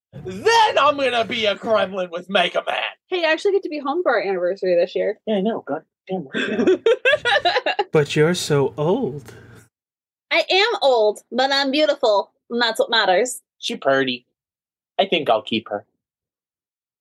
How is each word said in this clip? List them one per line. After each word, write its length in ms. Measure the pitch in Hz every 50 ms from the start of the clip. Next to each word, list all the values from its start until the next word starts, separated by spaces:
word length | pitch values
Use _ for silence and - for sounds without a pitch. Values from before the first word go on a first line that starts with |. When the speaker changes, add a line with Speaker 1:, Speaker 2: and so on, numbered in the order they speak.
| _ _ -
Speaker 1:
Then 640 | 135 147 185 185 196 254 403 466 466 440 - - -
I'm 180 | 277 294 285 285
gonna 280 | 277 254 240 233 226
be 200 | 196 247 233 220 208
a 80 | 196
gremlin 540 | 190 - 226 220 208 196 185 190 190 185 175
with 180 | 165 160 - 185
Mega 340 | 190 196 175 180 180 175 - -
Man. 100 | - 131 113 107 - - _ _
Speaker 2:
Hey, 180 | 370 359 339
I 60 | 311
actually 220 | 311 320 - 415 370
get 100 | 392 381
to 60 | 359
be 100 | 320 294
home 240 | 262 277 277 349 359
for 80 | 302 247
our 80 | 208
anniversary 540 | 160 190 196 180 175 175 190 190 - 185 180
this 200 | 170 175 175 -
year. 240 | 190 185 185 208 - _
Speaker 1:
Yeah, 100 | - 220 196
I 40 |
know. 220 | 185 226 220 143 - -
God 160 | 135 160 - _ _ _ _ -
damn 200 | 190 185 151 - -
right. 520 | - - - 226 196 - - 370 - - 453
Speaker 2:
<laughs> 1040 | 480 508 - 508 571 587 - 480 466 554 - 719 - - - - - - 381 -
Speaker 3:
But 240 | - 160 147 143 -
you're 180 | 156 151 165 180
so 380 | 175 - - 156 143 139 123 - -
old. 560 | 214 165 190 269 254 147 135 143 - - - - - - - - - _ _ _ _ _ _ _ _ _ _ _ _ _
Speaker 2:
I 120 | 294 330 320 -
am 220 | 330 370 403 466 453 -
old, 380 | - 277 254 233 214 214 214 - - _
but 200 | - 233 262 269
I'm 180 | 277 277 285 277
beautiful, 600 | 262 302 302 294 294 - - 226 208 196 - - _ _ _ _
and 100 | 240 233
that's 180 | 240 226 220 -
what 100 | - -
matters. 520 | 240 226 208 185 185 180 233 254 - - - _ _ _
Speaker 1:
She 160 | - - -
purty. 500 | - - 139 135 135 135 131 123 120 - _ _ _ _ _ _ _ _ _ _ _ _ _ _ -
I 80 | 196
think 240 | 196 202 170 143 120
I'll 140 | 117 110 -
keep 260 | - 120 110 - -
her. 160 | 104 104 - _ _ _ _ _ _ _ _ _ _ _ _ _ _ _ _ _ _ _ _ _ _ _